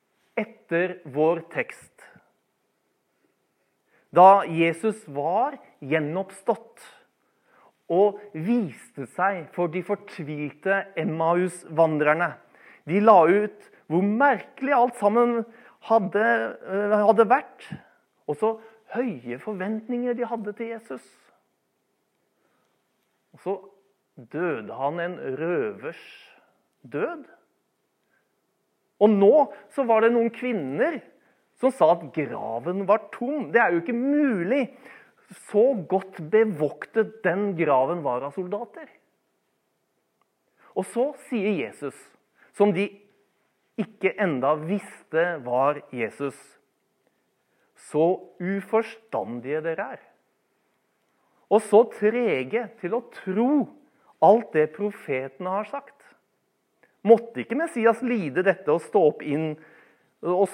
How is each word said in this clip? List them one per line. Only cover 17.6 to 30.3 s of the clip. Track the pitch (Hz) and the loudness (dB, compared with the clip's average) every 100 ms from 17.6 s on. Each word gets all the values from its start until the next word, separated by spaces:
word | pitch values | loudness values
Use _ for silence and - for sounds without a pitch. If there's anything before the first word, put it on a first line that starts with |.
| - - _ _ _ _ - | -18 -18 _ _ _ _ -10
og | 147 | -4
så | 220 220 - _ _ | -2 -4 -12 _ _
høye | 226 254 139 117 120 | -6 -6 -8 -10 -10
forventninger | - 196 190 220 220 240 247 | -10 -8 -6 -6 -6 -6 -4
de | 240 233 | -6 -6
hadde | 233 202 | -6 -8
til | 208 226 | -10 -12
Jesus. | 226 226 254 - _ _ _ _ _ _ _ _ _ _ _ _ _ _ _ _ _ _ _ _ _ _ | -12 -14 -16 -16 _ _ _ _ _ _ _ _ _ _ _ _ _ _ _ _ _ _ _ _ _ _
Og | 151 | -14
så | 180 190 - _ _ _ _ - | -10 -10 -10 _ _ _ _ -20
døde | 117 127 165 127 104 | -12 -6 -4 -4 -8
han | 117 139 170 | -6 -4 -4
en | 175 160 139 131 | -8 -8 -8 -6
røvers | 165 170 110 98 135 170 - - - _ _ _ _ _ | -4 -2 -4 -6 -12 -14 -20 -20 -20 _ _ _ _ _
død. | 120 143 247 330 247 _ _ _ _ _ _ _ _ _ _ _ _ _ _ _ _ _ | -12 -6 -6 -6 -16 _ _ _ _ _ _ _ _ _ _ _ _ _ _ _ _ _
Og | 208 | 4
nå | 202 196 302 - - - | 6 6 6 4 -2 -12
så | - | -6
var | 240 220 | 2 4
det | 226 | 4
noen | 233 226 | 2 0